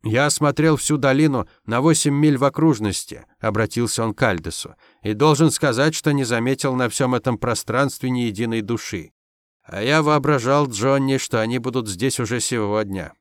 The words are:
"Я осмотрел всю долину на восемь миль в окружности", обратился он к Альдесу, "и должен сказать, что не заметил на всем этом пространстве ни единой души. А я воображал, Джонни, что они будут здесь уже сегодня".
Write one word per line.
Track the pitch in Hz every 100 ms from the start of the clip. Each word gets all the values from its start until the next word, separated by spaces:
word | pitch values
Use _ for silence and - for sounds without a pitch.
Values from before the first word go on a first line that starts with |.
"Я | 113 113
осмотрел | 147 - 147 139 160 147
всю | - 151
долину | 139 135 156 135 90 _ -
на | 117
восемь | 151 151 147
миль | 143 151 135
в |
окружности", | 139 135 160 117 107 90 - 64 - _
обратился | 110 104 110 - 120 -
он | 113
к | 104
Альдесу, | 123 90 80 - - - _ _
"и | 101
должен | 107 151 143 160
сказать, | 156 147 117 147
что | 156 -
не | 143
заметил | 123 117 117 135 143
на | 127 123
всем | - 131
этом | 123 131 117
пространстве | 120 110 - 120 139 - 131
ни | 127
единой | 120 101 117 113
души. | 104 117 - 98 76 _ _ _ _ _
А | - 92
я | 113 156
воображал, | 151 151 135 143 117 143 143
Джонни, | 104 123 139 135 135
что | - 120
они | 110 123
будут | 120 127 107
здесь | 90 131 127
уже | 113 120
сегодня". | - 120 104 104 104 95 76 -